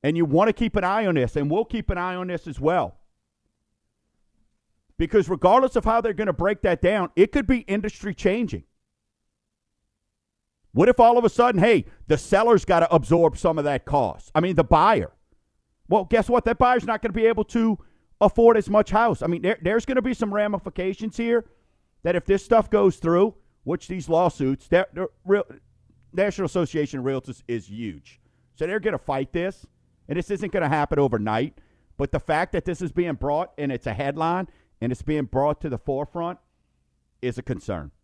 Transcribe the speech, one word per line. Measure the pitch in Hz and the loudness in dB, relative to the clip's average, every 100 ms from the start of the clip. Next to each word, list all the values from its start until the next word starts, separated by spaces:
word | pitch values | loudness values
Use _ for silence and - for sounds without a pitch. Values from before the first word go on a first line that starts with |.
And | 143 165 | 0 0
you | 160 | 2
wanna | 156 214 | 4 2
keep | 208 226 208 | 0 -2 0
an | |
eye | 180 208 202 | 0 0 0
on | 156 | 0
this, | 120 156 | 0 -2
and | 143 | -2
we'll | 180 226 | -2 -2
keep | 233 - | -4 -4
an | 180 | -4
eye | 180 180 | -6 -6
on | 180 | -8
this | 165 170 | -8 -10
as | 135 | -4
well. | 147 175 113 - _ _ _ _ _ _ _ _ _ _ _ _ _ _ _ _ _ _ _ - | 0 0 -2 -10 _ _ _ _ _ _ _ _ _ _ _ _ _ _ _ _ _ _ _ -6
Because | 165 214 165 | 2 2 2
regardless | 165 180 240 262 240 | 2 4 6 4 0
of | 214 | 0
how | 226 | 0
they're | 233 | -2
gonna | 196 208 | -2 -4
break | 147 180 208 | 0 -2 0
that | 196 165 | -2 0
down, | 180 214 175 - | 0 0 -2 2
it | 190 | 4
could | 285 214 | 2 0
be | 254 | -2
industry | - 202 208 - 202 | 0 -4 -4 -8 -10
changing. | 170 185 214 226 82 _ _ _ _ _ _ _ _ _ _ _ _ _ _ _ _ _ _ _ _ _ 120 | -2 -2 0 -4 -8 _ _ _ _ _ _ _ _ _ _ _ _ _ _ _ _ _ _ _ _ _ 2
What | 214 | 4
if | 247 | 6
all | 233 240 | 6 6
of | 233 | 2
a | |
sudden, | - 240 202 | 2 2 4
hey, | 214 196 - - - | 4 4 0 -18 -2
the | 233 | -2
seller's | - 196 233 214 | 2 2 4 2
gotta | - 170 165 | 4 2 4
absorb | 165 113 170 160 - | 2 2 4 4 2
some | 180 151 | -2 0
of | |
that | 147 135 | -2 -4
cost? | - 143 110 - - 156 | -2 -2 -2 -6 -4 -2
I | |
mean, | 175 165 | 0 0
the | |
buyer. | 147 156 190 208 - _ _ _ _ _ _ _ - | 2 4 4 2 -2 _ _ _ _ _ _ _ -2
Well, | 202 175 | -2 2
guess | 226 202 | 0 2
what? | 240 226 | 0 0
That | 233 | 2
buyer's | 247 247 196 | 2 2 -2
not | 220 | -4
gonna | 226 | -4
be | 214 226 | 0 0
able | 220 214 | 0 -2
to | 233 226 208 - _ _ _ | 0 0 -2 -8 _ _ _
afford | 202 - 233 226 | 2 6 6 6
as | 196 | 2
much | 208 208 | 0 2
house. | 208 233 - | 0 0 0
I | - | -4
mean, | 170 | -2
there, | 175 220 | -2 -2
there's | 170 226 247 | -2 -2 0
gonna | 254 | -2
be | 240 | -2
some | 247 214 | -4 -4
ramifications | 202 208 202 180 - 185 190 220 - | -2 -2 -4 -8 -6 -6 -6 -10 -6
here | 233 233 214 _ _ _ _ _ | -2 -2 -2 _ _ _ _ _
that | 165 175 | -4 -4
if | - | 0
this | 196 - | -2 4
stuff | 226 208 | 2 4
goes | 208 196 - | 4 4 2
through, | 165 175 214 - _ _ | 0 2 2 0 _ _
which | 131 175 - | -8 -8 -6
these | 185 139 | -10 -2
lawsuits, | 165 180 - 135 135 _ | 0 0 0 -4 -4 _
they're, | 175 190 | 0 0
they're | - 185 _ 180 | -8 -10 _ -2
real, | 202 - 135 _ _ _ _ _ | -2 -2 -14 _ _ _ _ _
National | 165 202 190 175 | -2 -2 -2 -4
Association | 180 160 160 147 139 | -2 -4 -4 -6 -6
of | 127 | -4
Realtors | 135 127 120 - | -6 -8 -18 -8
is | 117 87 | -8 -8
huge. | 107 113 76 _ _ _ _ _ | -12 -12 -12 _ _ _ _ _
So | _ 160 | _ -6
they're | 214 | -4
gonna | 214 156 | -4 -6
fight | - 135 139 | -6 -6 -4
this, | 170 180 - - _ _ _ - | -6 -6 -8 -20 _ _ _ -8
and | 180 | -8
this | - | -6
isn't | 202 196 | -6 -4
gonna | 190 151 | -2 0
happen | 151 147 143 | 0 0 0
overnight. | 139 113 104 110 143 - _ _ _ - | 0 0 -2 -4 -4 -10 _ _ _ -8
But | 143 | -6
the | 143 | -4
fact | - 156 185 | -2 -2 -2
that | 185 - | -4 -6
this | 165 | -8
is | 175 | -6
being | 170 175 143 | -4 -4 -4
brought, | 143 147 180 - | -4 -4 -4 -6
and | 143 | -6
it's | 123 127 | -6 -6
a | 110 | -4
headline, | 139 151 165 180 180 _ _ _ | -6 -2 -2 -2 -6 _ _ _
and | 120 | -6
it's | 123 | -6
being | - 151 127 | -4 -4 -2
brought | 131 147 151 | -2 -2 -2
to | 156 | -8
the | 120 | -8
forefront | - 135 147 175 170 180 _ _ _ _ _ _ _ _ | -6 -6 -6 -8 -8 -10 _ _ _ _ _ _ _ _
is | 123 120 | -8 -8
a | |
concern. | - 120 - 87 71 _ | -8 -8 -6 -8 -10 _